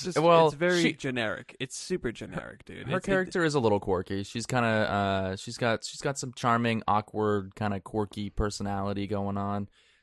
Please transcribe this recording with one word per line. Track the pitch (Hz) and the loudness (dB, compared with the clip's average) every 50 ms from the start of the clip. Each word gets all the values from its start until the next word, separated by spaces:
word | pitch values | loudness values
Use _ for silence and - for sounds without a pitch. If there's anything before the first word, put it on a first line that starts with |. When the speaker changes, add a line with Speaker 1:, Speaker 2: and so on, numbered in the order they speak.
| - | -6
Speaker 1:
it's | 185 160 | -4 0
just, | 151 156 | 4 6
Speaker 2:
well, | 170 170 165 160 | 8 8 8 8
Speaker 1:
it's | 151 143 | 6 4
very | 139 175 180 180 175 | 2 0 2 2 4
Speaker 2:
she | 165 156 | 4 2
Speaker 1:
generic. | - - - 135 127 123 113 107 90 - - - - - | 0 -2 -6 -4 -2 -2 -2 -2 -4 -6 -10 -12 -10 -10
It's | 127 - - | -10 -8 -8
super | - - - 185 175 123 120 | -10 -6 -6 -4 -4 -4 -6
generic, | 110 - 113 - - - - - - - - | -6 -8 -10 -10 -8 -8 -10 -10 -14 -16 -18
dude. | - - 90 101 120 | -16 -14 -10 -6 -4
Speaker 2:
Her | - 185 | -4 -2
Speaker 1:
It's, | - | 0
it | 196 | 2
Speaker 2:
character | 196 190 185 180 - 185 165 | 0 0 0 0 0 2 2
is | 156 143 | 2 4
a | 143 | 4
little | 113 110 101 101 | 4 4 4 4
quirky. | - 98 95 87 95 - 101 98 | 2 2 0 0 0 -2 -4 -6
She's | 101 - - 120 110 | -6 -6 -6 -8 -4
kinda, | - 127 127 117 113 | -2 0 2 2 4
uh, | 110 107 107 - 95 101 101 98 98 98 95 95 95 | 4 2 2 2 2 2 2 2 2 0 0 -2 -4
she's | 98 - 123 117 | -6 -8 -10 -6
got, | - 123 117 110 104 - | -2 0 0 0 0 -4
she's | - - - | -8 -10 -6
got | - 147 139 - | -6 -6 -4 -4
some | - 127 120 | -8 -10 -6
charming, | - - 120 117 117 120 117 113 110 - | -2 0 2 2 4 4 2 0 0 0
awkward, | - 101 107 104 - - 107 107 104 104 101 95 95 - | 2 2 2 0 -2 -2 0 2 2 2 2 0 -4 -6
kinda | - 107 104 101 95 | -4 -2 -2 -2 -4
quirky | - - - 110 104 - - 107 104 98 | -6 -4 -2 -2 -2 -2 -4 -6 -8 -6
personality | - - 107 104 - - 104 101 101 98 98 101 101 98 101 95 | -2 -2 -2 -2 -2 -4 -4 -4 -4 -2 -2 -2 -2 -4 -4 -4
going | 107 101 98 98 98 | -2 -2 -2 -2 -2
on. | 101 98 101 101 104 101 - _ _ _ _ _ _ | -2 -2 -2 -4 -4 -6 -8 _ _ _ _ _ _